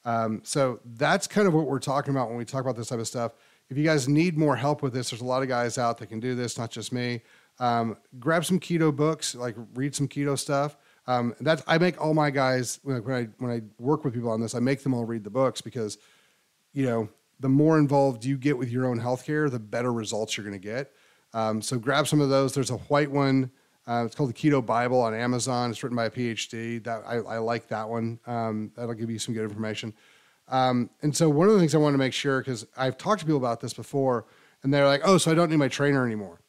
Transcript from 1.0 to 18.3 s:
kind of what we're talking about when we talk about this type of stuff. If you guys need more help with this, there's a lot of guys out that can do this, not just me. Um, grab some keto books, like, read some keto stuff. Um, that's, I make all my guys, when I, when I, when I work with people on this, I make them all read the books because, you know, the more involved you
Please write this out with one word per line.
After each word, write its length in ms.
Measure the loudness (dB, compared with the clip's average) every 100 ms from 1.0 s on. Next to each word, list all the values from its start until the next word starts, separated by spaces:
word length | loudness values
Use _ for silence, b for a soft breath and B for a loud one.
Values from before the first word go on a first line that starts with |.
| 0 0 0
kind 220 | 2 4
of 40 |
what 120 | 4 0
we're 140 | -2
talking 320 | -2 -2 0
about 180 | -2 -2
when 80 | -6
we 80 | -6
talk 160 | -4
about 160 | -4 -6
this 100 | -6
type 120 | -6
of 80 | -6
stuff. 260 | -4 -4 -6 b b _
If 80 | 0
you 60 |
guys 240 | 2 2 4
need 300 | 4 4 2
more 180 | 2 2
help 260 | 0 0
with 120 | -2
this, 160 | -4 -6
there's 120 | -8
a 40 | -2
lot 180 | -2
of 60 | 0
guys 280 | 0 -2 0
out 200 | -2 -2
that 100 | -8
can 140 | -6
do 120 | -4
this, 240 | -4 -4 -6
not 140 | -8
just 220 | -8 -6
me. 300 | -4 -4 -6 b b b _
Um, 380 | 0 0 -2 -6 _ -6
grab 260 | 0 0 2
some 120 | -2
keto 380 | 0 2 2 2
books, 400 | 0 0 -6 -6
like, 220 | -8 -8 -12
read 200 | -6 -6
some 140 | -2 -4
keto 320 | -2 -2 -2
stuff. 380 | -2 0 -2 -6 b b -2
Um, 300 | 0 0 -2
that's, 220 | 0 0 2
I 140 | 4
make 200 | 4 2
all 140 | 0
my 160 | 2 2
guys, 500 | 2 2 0 -2 -8
when 140 | -4 -4
I, 20 |
when 160 | -2 -4
I, 120 | -4 -6
when 120 | -4
I 100 | -4 -8 -6
work 240 | -2 0 0
with 80 |
people 160 | -4 -2
on 120 | -2
this, 120 | -2
I 60 | 0
make 240 | 0 0
them 100 | 0
all 120 | -2 -2
read 180 | -6
the 80 | -4
books 280 | 0 0 -2
because, 380 | -10 -6 -6 -8 b b b b b _ _
you 140 | -2 0
know, 240 | 0 -4 _ _ _
the 100 | 2
more 300 | 6 6 6
involved 440 | 6 4 2 0
you 140 | -4